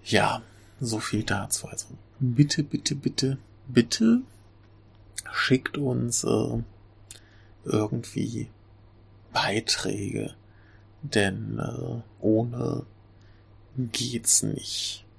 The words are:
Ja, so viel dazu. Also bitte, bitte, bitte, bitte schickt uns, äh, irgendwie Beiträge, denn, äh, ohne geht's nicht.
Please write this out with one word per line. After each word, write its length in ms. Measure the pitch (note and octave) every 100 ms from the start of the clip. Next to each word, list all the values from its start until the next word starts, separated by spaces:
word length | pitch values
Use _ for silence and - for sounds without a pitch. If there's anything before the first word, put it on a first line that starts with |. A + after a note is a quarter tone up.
Ja, 360 | - G#2+ D#2 - - - - -
so 200 | B2 A2
viel 240 | - G#2+
dazu. 440 | G#2+ G2+ F#2+ - -
Also 200 | - - - - -
bitte, 440 | B2+ A#2+ D3 -
bitte, 320 | D3+ D3+ -
bitte, 420 | C#3+ - - C3+ C3+ - - -
bitte 560 | B2 A#2 - A3+ A#3+ C4 - - - - - - - - - -
schickt 460 | - - B2+ - -
uns, 480 | C#3 B2 A#2+ A#2+
äh, 380 | - A2 A2+ A#2 A#2 - - - - - - - - -
irgendwie 840 | - A#2 G#2+ A#2+ A2+ - A2+ A2+ - - - - - - - - -
Beiträge, 1000 | - - G#2 A2+ - G2+ G2+ G2+ A2 G#2+ - - - - - - -
denn, 560 | C#3+ A2 G2+ F#2+ G#2+ A2
äh, 420 | - A#2+ E2+ A#2+ A#2 -
ohne 680 | - A2 A#2+ A#2+ E2 D#2+ - - - - - - - - - C3
geht's 680 | B2 - A#2+ A#2+ - -
nicht. 600 | G#2+ - - - - - -